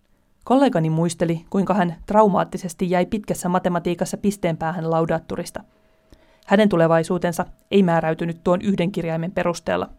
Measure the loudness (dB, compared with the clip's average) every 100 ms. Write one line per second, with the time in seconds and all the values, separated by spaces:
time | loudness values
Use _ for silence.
0 | _ _ _ _ 0 4 4 2 0 0
1 | 0 0 -2 -2 -4 -2 0 0 0 -4
2 | 0 4 4 4 -2 -6 -10 -4 0 0
3 | 0 -2 -4 -4 -2 0 0 -2 -2 -4
4 | -4 -4 -2 -2 -2 -2 -4 -4 -2 0
5 | 0 -2 -6 -10 -10 -12 -16 _ _ _
6 | _ _ _ _ 2 4 6 4 4 4
7 | 2 -2 -2 -4 -6 -10 0 2 4 2
8 | 0 -2 -6 -4 0 0 0 -2 -2 -4
9 | -6 -4 -4 -4 -4 -4 -4 -4 -4